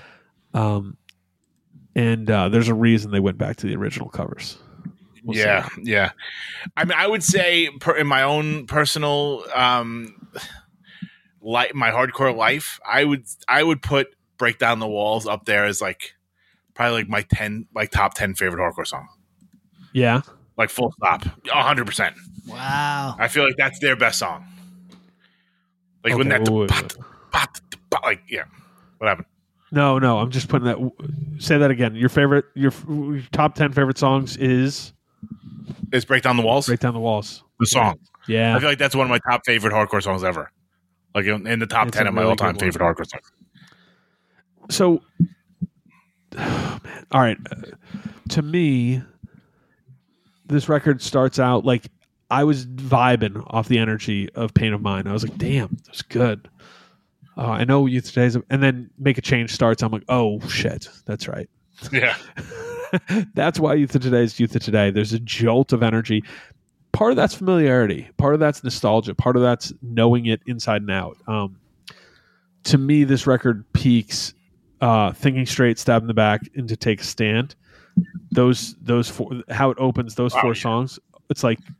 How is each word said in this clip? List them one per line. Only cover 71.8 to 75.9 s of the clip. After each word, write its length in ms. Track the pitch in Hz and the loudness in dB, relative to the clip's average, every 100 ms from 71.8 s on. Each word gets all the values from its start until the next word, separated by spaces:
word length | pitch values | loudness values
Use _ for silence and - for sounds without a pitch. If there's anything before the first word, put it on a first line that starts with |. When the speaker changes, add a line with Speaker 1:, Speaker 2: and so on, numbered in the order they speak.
| - - _ _ _ _ _ _ - | -20 -20 _ _ _ _ _ _ 2
Speaker 1:
to 120 | 139 | 2
me, 260 | 135 151 | 4 4
this 220 | 139 135 - | 4 2 2
record 400 | 127 131 107 - | 2 2 0 -2
peaks, 600 | - 131 120 - - - - _ _ _ _ | 0 4 2 2 -8 -8 -12 _ _ _ _
uh, 300 | 123 113 101 | 2 4 2
Thinking 320 | - 143 131 127 | 0 -2 0 -2
Straight, 320 | - 123 113 | 2 2 2
Stab 240 | - | 2